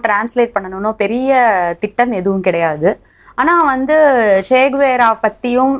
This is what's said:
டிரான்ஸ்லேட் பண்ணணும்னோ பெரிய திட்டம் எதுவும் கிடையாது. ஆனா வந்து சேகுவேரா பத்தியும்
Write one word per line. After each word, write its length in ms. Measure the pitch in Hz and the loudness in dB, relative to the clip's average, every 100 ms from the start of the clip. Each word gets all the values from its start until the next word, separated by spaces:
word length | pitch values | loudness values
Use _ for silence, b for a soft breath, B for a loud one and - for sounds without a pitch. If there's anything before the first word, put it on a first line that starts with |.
டிரான்ஸ்லேட் 540 | 226 208 233 247 240 214 | 0 0 -2 -2 -2 -2
பண்ணணும்னோ 360 | 190 190 208 | -8 -6 -6
பெரிய 380 | 214 202 240 262 262 240 190 175 170 | -2 -4 -2 0 2 2 2 -2 -4
திட்டம் 320 | 208 - 247 | -6 -2 -2
எதுவும் 280 | 208 185 196 | -2 -2 -2
கிடையாது. 500 | 185 170 165 151 165 - b b b | -2 -2 -2 0 -2 -2 b b b
ஆனா 300 | - 285 339 | -4 0 2
வந்து 320 | 285 262 262 311 294 254 214 190 | 0 -2 0 2 4 4 2 0
சேகுவேரா 680 | 190 254 269 269 277 254 233 220 | 2 2 2 2 0 2 0 0
பத்தியும் 560 | 214 214 247 247 269 | -4 -4 -4 0 0